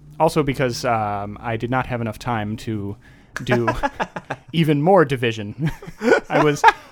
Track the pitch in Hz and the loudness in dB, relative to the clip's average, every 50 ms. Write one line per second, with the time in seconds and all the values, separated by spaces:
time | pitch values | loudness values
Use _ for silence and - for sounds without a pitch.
0 | - - - - 156 160 - 160 147 143 127 - 135 123 117 - - 123 117 110 | -20 -12 -4 0 0 2 2 2 0 0 0 0 0 -2 -2 -2 -2 0 0 0
1 | 107 104 104 101 101 104 104 - 117 120 113 113 120 117 131 131 123 - 123 117 | 0 -2 -4 -6 -6 -8 -10 -10 -8 -6 -6 -4 -2 -2 -2 -2 -2 -2 -4 -4
2 | 117 110 107 - - 123 120 110 104 104 110 113 - 113 110 104 101 101 107 - | -4 -6 -6 -6 -4 -4 -2 -2 -2 -4 -6 -8 -6 -6 -6 -6 -6 -8 -10 -12
3 | - - - - - _ - - 123 - 202 120 117 330 - - 285 277 - - | -14 -20 -20 -20 -20 _ -12 -8 -2 0 0 2 2 0 -2 -2 -2 -4 -2 -4
4 | 220 - - 180 - - 131 - - - - 165 160 156 151 143 147 180 202 180 | -8 -8 -8 -12 -10 -10 -12 -12 -10 -4 0 2 4 4 4 4 4 6 6 6
5 | 156 131 139 117 123 117 110 110 101 104 - - 156 147 - - - 170 - - | 6 4 2 0 0 -2 -2 -2 -8 -10 -6 -4 -4 -4 -4 -6 -12 -16 -10 -2
6 | 208 240 - - - - - 294 311 294 - - - 453 - - - - | 2 2 2 2 2 0 0 2 2 2 2 4 2 2 2 0 -4 -4